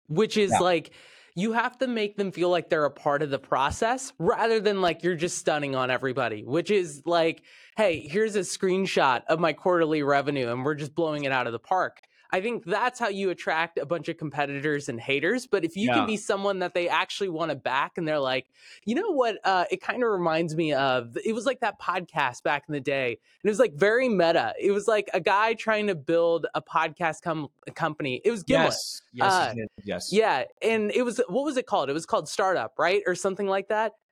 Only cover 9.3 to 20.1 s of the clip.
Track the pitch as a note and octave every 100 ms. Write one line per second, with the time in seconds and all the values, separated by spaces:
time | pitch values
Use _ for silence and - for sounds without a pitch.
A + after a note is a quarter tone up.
9.3 | E3 E3+ D3 F#3+ F3+ D#3+ D#3 C#3 C#3 C#3
10.3 | C#3+ A#2+ A#2+ C3 D3+ D3 - D#3+ D3+ C#3+
11.3 | C3 B2 A2+ - F#3 C#3 - _ _ _
12.3 | F#3 G#3 A3+ E3 G3+ B3 B3 A#3 G3 G3
13.3 | E3+ - D#3+ E3 - D3 E3+ D3 E3 D#3
14.3 | C#3+ C#3+ C#3 D3+ C#3+ C#3+ A#2 A#2 C#3 D#3+
15.3 | B3 - G3 D#3+ F#3 A3 A#2+ G#3+ G#3+ -
16.3 | G3+ G3 G3 F3+ F3+ F3 D#3 F#3 - G3
17.3 | D#3 D#3+ C#3 B2 C3 D#3+ - D#3+ D3+ C3+
18.3 | C3 - _ - - - B3 A4 D4 A#3+
19.3 | G3 F#3+ F#3+ E3+ F#3 - A3+ A#3+